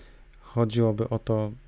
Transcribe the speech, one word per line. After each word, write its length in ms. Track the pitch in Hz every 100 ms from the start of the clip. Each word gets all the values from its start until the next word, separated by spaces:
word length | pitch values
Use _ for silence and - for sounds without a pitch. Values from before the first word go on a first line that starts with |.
| - - - -
chodziłoby 680 | - 120 113 113 113 107 113
o 100 | 113
to, 320 | - 110 107 107